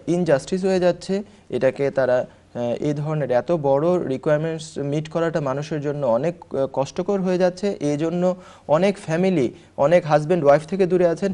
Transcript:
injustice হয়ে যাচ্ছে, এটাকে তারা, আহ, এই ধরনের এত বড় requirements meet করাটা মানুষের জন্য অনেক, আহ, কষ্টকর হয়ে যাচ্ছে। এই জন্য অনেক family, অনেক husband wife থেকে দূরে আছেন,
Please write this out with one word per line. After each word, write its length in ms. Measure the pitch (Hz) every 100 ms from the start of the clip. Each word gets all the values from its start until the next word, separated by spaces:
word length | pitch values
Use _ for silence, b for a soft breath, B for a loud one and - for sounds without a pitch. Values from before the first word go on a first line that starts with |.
| -
injustice 580 | 175 160 135 - 185 190
হয়ে 140 | 185
যাচ্ছে, 440 | 180 175 - 196 202 B B
এটাকে 420 | 123 131 127 139
তারা, 280 | 135 127 127
আহ, 400 | - - _ 120 120 117
এই 140 | 147
ধরনের 380 | 147 147 156 123
এত 200 | 123 120
বড় 560 | 170 139 139 170 180 131
requirements 680 | 131 160 151 160 160 - -
meet 320 | 143 151 156
করাটা 320 | 170 165 170
মানুষের 400 | 139 139 151 156
জন্য 260 | 143 147 131
অনেক, 480 | 117 165 175 - 135
আহ, 120 | 135
কষ্টকর 460 | 131 135 - 180 196
হয়ে 180 | 185 180
যাচ্ছে। 400 | 180 180 202 -
এই 180 | 147 147
জন্য 380 | 165 175 185 180 B B -
অনেক 300 | 156 202 190
family, 560 | - 160 190 170 117 B B -
অনেক 280 | 143 175 156
husband 400 | 151 151 175 143
wife 200 | 151 -
থেকে 200 | 190 180
দূরে 220 | 180 170
আছেন, 260 | 175 196